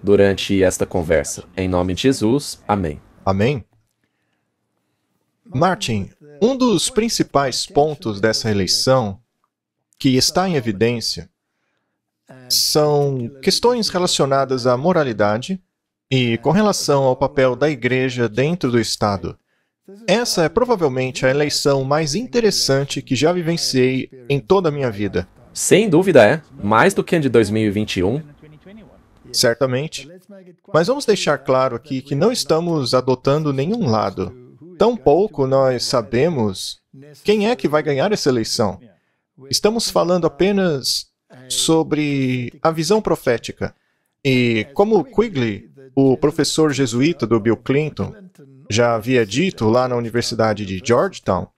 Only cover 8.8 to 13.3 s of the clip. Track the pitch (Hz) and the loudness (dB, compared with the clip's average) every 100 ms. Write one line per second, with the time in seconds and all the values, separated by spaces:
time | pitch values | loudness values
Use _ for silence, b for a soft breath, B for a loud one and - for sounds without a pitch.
8.8 | - 131 107 95 _ _ _ _ _ _ | 2 2 0 -8 _ _ _ _ _ _
9.8 | _ _ 139 127 123 - 190 160 117 95 | _ _ 0 2 2 0 0 -2 -2 0
10.8 | 113 120 - - 80 _ _ _ _ _ | 0 0 -6 -8 -12 _ _ _ _ _
11.8 | _ _ _ _ _ 131 127 - - 156 | _ _ _ _ _ -20 -6 -4 0 0
12.8 | 151 147 143 135 117 | 2 0 0 -4 -8